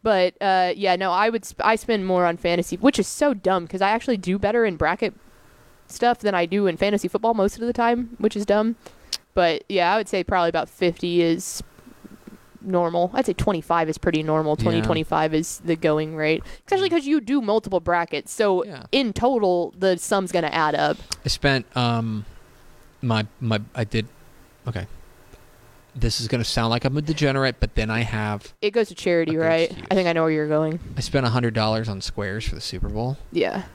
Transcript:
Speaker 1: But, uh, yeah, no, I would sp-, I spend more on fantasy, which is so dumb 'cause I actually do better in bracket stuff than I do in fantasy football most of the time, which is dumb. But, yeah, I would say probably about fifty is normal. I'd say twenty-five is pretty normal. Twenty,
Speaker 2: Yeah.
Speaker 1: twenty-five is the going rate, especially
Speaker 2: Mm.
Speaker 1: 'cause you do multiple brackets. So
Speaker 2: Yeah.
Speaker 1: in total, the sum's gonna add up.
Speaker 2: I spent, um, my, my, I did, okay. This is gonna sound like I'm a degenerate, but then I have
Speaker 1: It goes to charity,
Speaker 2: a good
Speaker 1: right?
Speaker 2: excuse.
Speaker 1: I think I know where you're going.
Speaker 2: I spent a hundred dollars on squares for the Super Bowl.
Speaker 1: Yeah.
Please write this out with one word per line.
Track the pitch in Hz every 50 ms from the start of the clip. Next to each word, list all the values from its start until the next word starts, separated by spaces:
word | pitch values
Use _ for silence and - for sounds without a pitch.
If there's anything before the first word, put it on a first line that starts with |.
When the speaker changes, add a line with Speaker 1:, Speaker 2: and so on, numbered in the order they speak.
Speaker 1:
But, | - 226 208 190 180 180 _ _
uh, | 196 196 190 185 180 180 -
yeah, | 190 196 190 180
no, | 180 190 185
I | 175 185 208 226
would | 226 226 -
sp-, | - - -
I | - - 233
spend | 220 - - 226 208 185 190
more | 185 180 180
on | 170 170
fantasy, | - - 170 170 180 175 - 185
which | 180 202 277 - -
is | 190
so | - - - 302 294 254
dumb | 196 - 185 190 185 170 160
'cause | - 185
I | 196 196
actually | 214 233 - - 240
do | 196 175 180 185
better | 202 196 202 220 240 226
in | 214 175
bracket | 151 160 151 202 - 233 190 - - - - - - - - - - - - - _ _
stuff | - - - 240 240 233 -
than | - 208 196
I | 175 175
do | 165 180 208 202
in | 185 160
fantasy | - 196 202 208 196 -
football | 180 - - - 226 233
most | 214 190 202 - -
of | 226 240
the |
time, | 240 - 233 233 240 240 247 226 240 -
which | 214 220 -
is | 208 208
dumb. | 202 202 214 214 226 226 _ _ - - - - - - - _ _ _
But, | - 175 170 160 - - _
yeah, | 202 185 175 175 196
I |
would | 220 208 -
say | - 190 175
probably | - 202 185 170 170
about | 170 165 - -
fifty | - - 185 175 170 - - 175 175 175
is | 170 165 165 180 185 - - - - - - - - - - - - - - - - - - - - - _ - -
normal. | 185 185 175 175 165 170 175 175 180
I'd | - 262 269
say | - 180
twenty-five | - - 208 196 160 156 - 170 170 165 156
is | 156 -
pretty | - 180 165 156
normal. | 156 156 156 156 156 151 151
Twenty, | - - 175 165 165
Speaker 2:
Yeah. | 165
Speaker 1:
twenty-five | - 165 160 156 - 160 156 156 160 156
is | 156 165 - - -
the | - 170 165
going | 160 160 160 151 151 156 156 160
rate, | 156 156 151 160 - - - - - _
especially | - 392 370 392 370
Speaker 2:
Mm. |
Speaker 1:
'cause | 339 339 269
you | 277 302 302
do | 220 208 277 285
multiple | 233 202 214 220 - 202 190 175
brackets. | 165 175 175 170 170 - 151 147 - -
So | - - 214 202 190 180 165
Speaker 2:
Yeah. | 202 165 127 123 -
Speaker 1:
in | - 269 269 220
total, | 190 - 233 262 277 233 208 185 180 175 170 - - 185
the | 190 190 180 175
sum's | - - 214 196 190 175
gonna | - 175 160
add | 147 - 165 156 151 147
up. | 151 147 147 147 - - - - -
Speaker 2:
I | - 139
spent, | - - - 139 135 131 113 _ -
um, | 127 123 120 120 117 113 113 107 107 107 - - - - - - - - - - - - - _ _
my, | - 120 113 110 107 107 - -
my, | 131 113 110 104 107 - -
I | 127 113
did, | 107 - 110 110 117 - - - - - - - _ _ _ _
okay. | 127 113 95 95 - - - - - - - - - - - - - - - - - - - _ _ _
This | 127 113 113 - -
is | 120 107
gonna | 131 120 110
sound | - - 127 113 113
like | 117 120 -
I'm | 135 131
a | 147
degenerate, | 151 151 156 147 151 139 135 135 135 131 123 _
but | - - -
then | - 110 110
I | 110 113
have | 117 110 110 107 107 104 104 104 - - - _
Speaker 1:
It | - 208
goes | 202 233 220 -
to | 175
charity, | - - 185 175 170 165 160
Speaker 2:
a | 160
good | 160 160
Speaker 1:
right? | 160 165 165 170 -
Speaker 2:
excuse. | - - - -
Speaker 1:
I | 196
think | 196 180 170
I | 170
know | 165
where | 160 160
you're | 156 156 151 151
going. | 151 151 160 156 160 175 - - -
Speaker 2:
I | -
spent | - - - 139 131
a | 117
hundred | 113 127 120 117
dollars | 110 113 110 110 110 113 113 113
on | 101 98
squares | - - - - 101 98 98 110 110 -
for | -
the | -
Super | - - - 92 - -
Bowl. | 101 107 117 127 139 - - -
Speaker 1:
Yeah. | - - - 87 - - 185 -